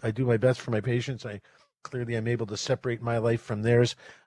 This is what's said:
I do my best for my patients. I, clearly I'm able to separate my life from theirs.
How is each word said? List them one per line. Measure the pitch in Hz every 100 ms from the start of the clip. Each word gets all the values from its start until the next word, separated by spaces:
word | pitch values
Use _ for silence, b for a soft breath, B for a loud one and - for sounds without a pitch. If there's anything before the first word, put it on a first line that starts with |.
I | 117
do | 110 127
my | 113
best | 127 123
for | -
my | 110
patients. | 123 120 120 123
I, | 117 104 b b b _
clearly | - 127 117 117
I'm | 113
able | 120 110
to | 107
separate | - 127 127 117
my | 117 117
life | 117 117
from | - 107
theirs. | 110 120 120 - B B